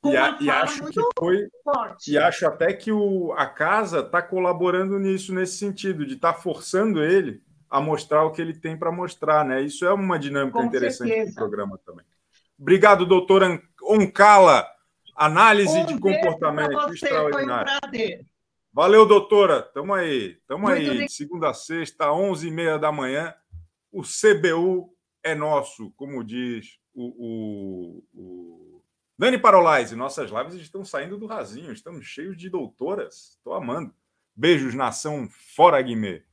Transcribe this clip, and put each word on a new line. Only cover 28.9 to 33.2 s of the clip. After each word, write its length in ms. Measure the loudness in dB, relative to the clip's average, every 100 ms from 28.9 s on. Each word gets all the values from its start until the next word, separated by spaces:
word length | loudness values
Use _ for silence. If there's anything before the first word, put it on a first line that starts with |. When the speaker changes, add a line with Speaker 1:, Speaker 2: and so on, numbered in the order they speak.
| _ _ -2
Speaker 2:
Dani 180 | 0 4
Parolais, 540 | 6 6 6 2 0
nossas 400 | -8 -10 -8 -8
lives 220 | -8 -8
estão 320 | -14 -18 -16 -12
saindo 320 | -12 -10 -14
do 80 | -12
rasinho, 480 | -12 -12 -16 -18
estamos 320 | -18 -18 -20 -18
cheios 320 | -16 -14 -14
de 120 | -10
doutoras. 880 | -10 -10 _ -8 -8 -10 -16